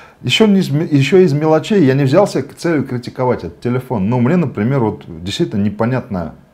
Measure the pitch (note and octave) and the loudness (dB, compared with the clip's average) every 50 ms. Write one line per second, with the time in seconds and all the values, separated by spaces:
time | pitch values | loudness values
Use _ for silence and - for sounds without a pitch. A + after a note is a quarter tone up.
0 | - - _ _ - B2 - - A3 G#3 G3 F#3+ E3+ C3+ C3+ D3+ F3 - D3+ C3+ | -20 -20 _ _ -4 -4 2 4 4 4 4 2 2 0 -2 -2 0 0 2 2
1 | C3+ - G3+ F#3 F#3 - C#3 D3 D#3 D#3 D#3 D#3 - - A3 G3 D3+ C3 C3 C#3 | 2 4 4 4 4 4 2 0 2 2 2 0 0 0 2 2 4 4 4 2
2 | C#3+ B2+ C#3+ F#3+ G#3 - - D3+ C3 - - - - E3+ E3 C#3+ - - A#2+ A#2+ | 2 4 4 4 2 2 -2 -6 -6 -6 -12 -6 -4 -2 -2 -2 -2 -4 -6 -8
3 | - - - - B2+ B2+ A2+ B2 - E2+ - - - B2 B2 B2+ B2 - B2+ G#2 | -8 -10 -6 -2 -2 -2 -2 -2 -4 -12 -12 -6 -4 -4 -4 -4 -4 -4 -4 -2
4 | F#2 G#2+ B2+ B2 A#2 B2+ F3+ F3+ D#3+ A#2 - - G#2 B2 C#3 C3+ A2+ G#2+ - - | 0 0 0 2 2 2 2 0 0 -2 -2 -2 -2 0 0 0 0 0 -2 -6
5 | - - F2 E2+ F2 G2 - - F3 E3+ - G2 G2+ G#2+ G2+ - A2+ A#2+ C3 B2 | -12 -16 -14 -12 -10 -8 -4 -4 -4 -2 -2 -2 -2 -2 -2 -2 -2 -2 -2 -4
6 | - - G2 F2+ E2 D2 - - _ _ | -4 -6 -8 -8 -8 -8 -12 -18 _ _